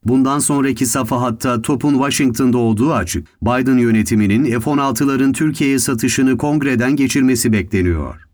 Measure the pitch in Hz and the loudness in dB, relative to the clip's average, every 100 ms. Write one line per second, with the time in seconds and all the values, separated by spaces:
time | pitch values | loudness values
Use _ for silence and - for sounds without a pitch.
0 | 110 131 131 143 143 143 135 123 127 139 | 0 2 2 0 0 0 0 -2 -2 -2
1 | 120 127 127 113 131 120 117 135 147 139 | -2 -2 -2 -2 -2 -2 -2 -2 0 0
2 | 139 - 135 117 131 123 117 107 135 139 | 0 0 -2 0 0 2 0 2 0 0
3 | 85 87 80 _ - 127 131 127 120 110 | -2 -6 -10 _ -2 0 2 2 4 2
4 | 104 113 104 110 135 120 117 143 139 131 | 2 2 2 2 2 0 0 0 0 0
5 | 139 135 135 131 156 - 143 135 - 123 | 0 2 0 2 -2 0 0 0 -2 -2
6 | 127 117 131 127 147 151 143 127 123 143 | -2 0 0 0 0 0 0 0 0 0
7 | 135 147 131 123 123 110 87 98 90 82 | 0 2 2 2 0 0 0 0 0 -2
8 | 65 58 - | -4 -10 -20